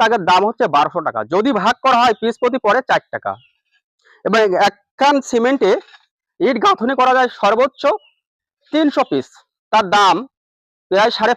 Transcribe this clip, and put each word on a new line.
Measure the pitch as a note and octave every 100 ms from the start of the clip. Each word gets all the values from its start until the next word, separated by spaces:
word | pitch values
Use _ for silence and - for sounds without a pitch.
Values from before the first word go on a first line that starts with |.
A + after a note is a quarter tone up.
তাদের | A3+ A#3 E3+
দাম | F#3 G3+
হচ্ছে | - G#3+ C#3+
বারোশো | D3+ F3 D3+
টাকা। | A2+ G#2+
যদি | F3 A3+ A3
ভাগ | F#3+ B3 C4
করা | B3
হয় | B3 G#3+
পিস | A3 A#3
প্রতি | B3 B3+ G#3
পড়ে | G#3+ -
চার | E3 -
টাকা। | A2+ G#2 G2+ _ _ _ _ _ _ _ _ -
এবং | G#3+ G#3+ F3+ G3+
একখান | - _ - C#4 C#4+ -
সিমেন্টে | A#3+ A#3 C4+ G3 C4 - - _ _ _ -
ইট | G#3 A#3+ G4+
গাঁথুনি | F#4+ A#3 C4+
করা | B3+ B3+
যায় | B3 -
সর্বোচ্চ | G3+ A3 C4+ - C#4 G4+ _ _ _ _ _ _ _
তিনশো | D4+ D#4 C#4+ B3+
পিস, | C#3 - _ _ _ _
তার | G#3+ G3 G3+
দাম | G3 F3 C4+ _ _ _ _ _ -
প্রায় | F#3 A3 -
সাড়ে | A3